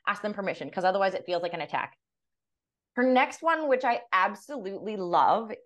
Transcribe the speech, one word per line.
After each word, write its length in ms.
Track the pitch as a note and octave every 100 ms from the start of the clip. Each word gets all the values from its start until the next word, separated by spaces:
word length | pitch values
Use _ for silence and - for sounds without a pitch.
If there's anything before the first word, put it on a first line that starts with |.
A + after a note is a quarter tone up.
| -
Ask 140 | G3+
them 140 | G#3+
permission, 360 | G3+ F#3+ - C#3+
'cause 140 | F#3+
otherwise 300 | F#3 G3 G3
it 100 | F3+
feels 180 | - F3
like 120 | F3
an 80 | E3+
attack. 340 | D3+ C3+ - - _ _ _ _ _ _ _ _ _ -
Her 80 |
next 380 | B3+ B3+ D4 -
one, 260 | D#4+ D#4+ D4+
which 160 | B3+
I 180 | B3+ A#3+ -
absolutely 840 | F#3+ G3 G3+ - C#4+ F#3+ G3 G3+ G#3+
love, 560 | F3 E3+ B2 F#3 A3 -